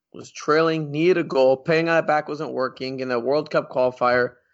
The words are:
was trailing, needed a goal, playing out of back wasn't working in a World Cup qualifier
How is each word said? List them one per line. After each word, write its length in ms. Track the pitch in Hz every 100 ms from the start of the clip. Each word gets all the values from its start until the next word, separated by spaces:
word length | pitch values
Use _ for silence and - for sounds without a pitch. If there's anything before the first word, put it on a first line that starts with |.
| _
was 180 | - 131
trailing, 600 | - - 156 165 160 151
needed 260 | 143 175 175
a 60 |
goal, 340 | 156 135 131 135
playing 320 | - 160 165
out 100 | 165
of 80 | 160
back 220 | 151 151
wasn't 240 | 147 143
working 460 | 127 127 - 131 131
in 120 | 127
a 80 | 120
World 300 | 123 147 151
Cup 200 | 165 147
qualifier 680 | 135 127 123 123 123 123 - _